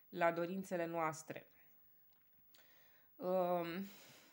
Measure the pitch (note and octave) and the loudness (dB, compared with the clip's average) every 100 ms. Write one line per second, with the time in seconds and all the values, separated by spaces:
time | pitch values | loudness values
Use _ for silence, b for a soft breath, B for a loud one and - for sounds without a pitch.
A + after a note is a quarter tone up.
0 | B F3+ E3+ E3 E3+ F#3+ F#3 F3+ E3 E3+ | B 2 2 4 0 -4 -2 -2 0 0
1 | D#3+ D3 - - - - - _ _ _ | 0 -2 -8 -12 -14 -20 -20 _ _ _
2 | _ _ _ _ _ - B B B B | _ _ _ _ _ -20 B B B B
3 | B - F#3 F#3 F3+ F3 E3+ F3 G3 B | B -6 0 2 4 2 0 -4 -6 B
4 | B B B | B B B